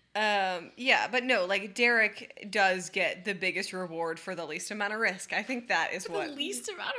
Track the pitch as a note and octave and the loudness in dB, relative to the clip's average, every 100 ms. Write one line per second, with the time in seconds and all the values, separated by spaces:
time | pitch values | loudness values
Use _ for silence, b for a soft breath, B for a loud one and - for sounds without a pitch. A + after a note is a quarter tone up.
0 | B G#3 G#3+ G3+ F#3+ F3+ F3 - B3+ G3 | B 0 2 2 2 -2 -8 -4 4 4
1 | A#2 B3 B3+ A#3 F3+ G3 G3+ G3 A#3+ A#3 | 4 0 2 2 4 0 -2 2 4 6
2 | G#3 - - - G#3 G#3 F#3+ F#3 E3 G3 | 4 0 -16 -14 -4 4 4 4 -2 0
3 | E3+ F3+ F3+ F#3+ F#3 F3 F#3+ F#3 F3+ E3 | 0 0 -4 -2 0 -2 -4 -6 -6 -4
4 | E3 E3 - F3+ D#3 D#3 - G#3 G3+ G#3+ | -4 -4 -6 -6 -6 -6 -6 -2 -2 0
5 | A3 F3+ - E3+ G#3 B3+ A#3 F3 D#3+ F3+ | 0 -2 -4 -4 -2 -4 0 0 0 -2
6 | - - D#4 C#4 D4+ A4 - F#4 - | -4 -4 -4 -4 -4 -6 -6 -8 -6